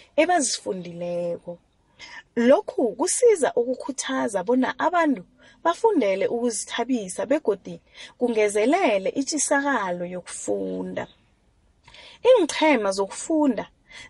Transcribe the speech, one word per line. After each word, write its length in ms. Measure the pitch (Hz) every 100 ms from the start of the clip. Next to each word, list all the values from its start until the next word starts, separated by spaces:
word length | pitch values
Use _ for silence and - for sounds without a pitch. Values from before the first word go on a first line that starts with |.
| - -
ebazifundileko. 1400 | 320 349 247 - 208 190 175 170 175 175 175 170 - 175 _ _ _ - - - - -
Lokhu 600 | 240 330 - - 233 180
kusiza 580 | 359 - 480 381 226
ukukhuthaza 880 | 247 240 247 - 254 - 262 254 196
bona 360 | 180 262 240 -
abantu 440 | 311 349 311 208 - _ - _
bafundele 640 | 330 339 453 359 202 196 185
ukuzithabisa, 960 | 233 240 220 - - 233 247 185 - 196
begodi 540 | 302 - 185 185 170 _ - - -
kungezelele 920 | 247 220 208 208 233 359 320 196 190
itjisakalo 960 | 277 269 302 - 285 285 247 190 175 175
yokufunda. 1000 | 180 - - - 202 190 185 185 185 - _ _ _ _ _ _ _ _ - - - 466
Iinqhema 680 | 494 311 - 311 254 196
zokufunda 760 | 196 196 - - 311 294 202 - _ _ -